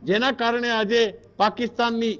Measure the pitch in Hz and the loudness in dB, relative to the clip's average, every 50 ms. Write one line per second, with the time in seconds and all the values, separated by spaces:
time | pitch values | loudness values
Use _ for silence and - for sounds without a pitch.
0 | - 139 190 220 247 269 269 269 233 233 233 240 240 240 233 220 214 196 233 233 | -4 0 0 2 2 0 0 0 0 -2 0 -2 -2 -2 0 0 0 2 2 2
1 | 226 202 175 - - - - - 196 214 214 - 240 233 240 - 233 233 233 226 | 2 2 -2 -8 -18 -12 -2 0 0 0 0 0 -4 -4 -2 0 0 0 0 0
2 | 226 226 202 | -2 -2 -2